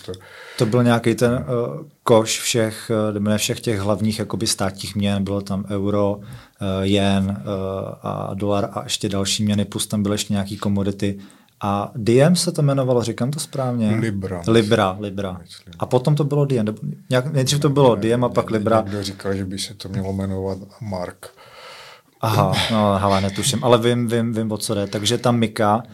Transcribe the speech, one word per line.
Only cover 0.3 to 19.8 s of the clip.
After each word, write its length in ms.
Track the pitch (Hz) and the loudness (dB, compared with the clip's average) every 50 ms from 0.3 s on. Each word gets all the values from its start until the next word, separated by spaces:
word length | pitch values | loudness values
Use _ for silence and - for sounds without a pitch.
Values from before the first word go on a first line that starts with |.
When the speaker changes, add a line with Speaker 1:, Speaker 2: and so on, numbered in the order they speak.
| - - - - - - | -20 -20 -20 -10 -4 -2
Speaker 2:
To 80 | 127 | 0
byl 160 | 107 110 123 120 | 2 2 2 4
nějaký 300 | 120 120 117 - 117 110 | 4 4 2 2 2 2
ten, 180 | - 127 117 120 | 2 2 2 0
eh, 500 | 131 147 143 127 120 120 131 143 151 160 - _ _ - | 0 -2 -4 -4 -2 -4 -4 -6 -10 -12 -14 _ _ 2
koš 380 | - 120 110 110 110 - - | 6 6 6 6 4 -2 -4
všech, 500 | - - - 120 110 110 107 - - - 113 107 107 107 | -2 -2 0 0 0 0 -2 -6 -6 -4 -2 0 0 0
eh, 20 | 104 | -2
nebo 180 | 104 101 104 | 0 0 0
ne 80 | 107 104 | 0 0
všech 220 | - - 117 - | 0 -2 -4 -4
těch 180 | - 120 113 98 | -2 -2 -2 0
hlavních 400 | 95 104 107 90 110 110 107 - | 0 0 0 2 2 0 0 -2
jakoby 280 | 104 95 - 95 113 | -4 -4 -4 -4 -2
státních 480 | 107 - - 101 95 98 - - - - | -2 -2 0 -2 -2 -4 -4 -10 -8 -4
měn, 280 | 107 101 101 101 98 98 | -2 0 0 0 0 -2
bylo 160 | 95 101 101 | -2 -4 -4
tam 240 | 98 - 98 95 101 - | -4 -4 -4 -4 -4 -4
euro, 500 | 104 98 98 104 104 104 104 101 104 104 | -4 -2 -2 0 2 2 2 2 0 -2
eh, 640 | - - - - - - _ - 101 98 95 95 95 | -8 -14 -16 -18 -18 -20 _ -8 -4 -4 -2 -2 0
jen, 500 | 98 101 101 98 98 98 98 98 98 98 110 | 2 2 4 4 4 2 2 2 0 -2 -4
eh, 20 | 135 - 101 95 95 95 95 95 101 104 - - - | -6 -6 -6 -6 -4 -6 -6 -6 -8 -8 -10 -10 -8
a 280 | 107 101 101 101 101 101 | -6 -6 -6 -6 -6 -6
dolar 340 | 95 104 101 101 101 104 - - | -4 -2 0 0 0 0 -2 -4
a 100 | 107 - | -6 -6
ještě 240 | - - - - 104 | -6 -6 -4 -4 -2
další 360 | 98 98 98 95 - - 107 | -2 -2 -2 -2 -2 0 0
měny, 200 | 104 104 104 101 | 0 2 0 0
plus 220 | - - 107 - | -2 -2 -6 -6
tam 160 | - - 107 101 | -4 -2 0 0
byly 120 | 101 104 | 0 0
ještě 180 | 104 - - 107 | -2 -2 -2 -2
nějaký 240 | 101 98 101 104 | -2 -2 -4 -6
komodity. 640 | 98 - 104 101 101 98 101 98 101 104 101 98 101 - - - _ _ _ _ - | -4 -2 -2 0 0 0 -2 -2 -2 -2 -2 -4 -4 -8 -18 -20 _ _ _ _ -8
A 320 | - 104 98 101 104 - - | -4 -4 -2 -2 -4 -6 -6
diem 400 | - 101 104 117 131 139 165 180 | -4 2 4 6 8 8 6 6
se 160 | 175 - 175 165 | 4 2 0 0
to 100 | - 147 | 2 2
jmenovalo, 400 | 139 139 135 131 127 127 120 107 | 2 2 2 2 2 2 2 2
říkám 280 | 110 107 113 120 127 | 0 -2 -2 -2 -4
to 100 | 151 156 | -4 -4
správně? 500 | - - - 131 131 127 120 120 110 104 107 | -8 -8 -6 -4 -2 -2 0 0 2 2 2
Speaker 1:
Libra. 460 | 113 110 113 101 101 95 92 95 87 85 95 | 2 0 0 -2 -2 -4 -6 -6 -4 0 4
Speaker 2:
Libra, 480 | 113 117 110 101 117 107 101 95 92 101 | 4 6 6 6 4 4 4 2 0 -2
Libra. 380 | 104 101 95 98 98 95 90 87 82 | -6 -8 -6 -6 -6 -6 -6 -8 -14
Speaker 1:
Myslím. 320 | - - - - - 85 85 | -18 -20 -20 -20 -16 -10 -8
Speaker 2:
A 80 | - | -4
potom 280 | - 123 127 127 156 151 | 2 2 2 4 4 2
to 100 | 147 147 | 2 2
bylo 200 | 139 147 147 143 | 0 0 0 0
diem, 220 | 139 135 117 104 | 2 0 0 0
nebo 120 | 107 107 - - 98 - - - - | -2 -4 -6 -6 -10 -10 -10 -6 0
nějak, 220 | 127 127 127 151 147 | 0 0 0 0 0
nejdřív 280 | 139 131 127 143 143 | 0 0 0 0 2
to 80 | 160 151 | 2 2
bylo 260 | 135 143 139 123 110 | 4 6 6 6 6
Speaker 1:
Ne, 60 | 98 107 | 4 2
Speaker 2:
diem 220 | 110 117 123 127 | 2 2 2 2
a 40 | 120 | 0
Speaker 1:
ne, 60 | 95 | 0
Speaker 2:
pak 160 | 113 107 - | 0 0 0
Speaker 1:
ne, 80 | 113 107 | 0 0
Speaker 2:
Libra. 240 | 101 110 110 110 107 | 2 4 4 2 2
Speaker 1:
někdo 200 | 98 101 104 95 | 0 -4 -6 -6
říkal, 320 | 98 95 98 - 98 98 | -6 -8 -8 -6 -4 -4
že 100 | 95 98 | -4 -4
by 140 | 95 98 95 | -6 -6 -8
se 160 | - - 104 | -8 -10 -10
to 140 | - | -12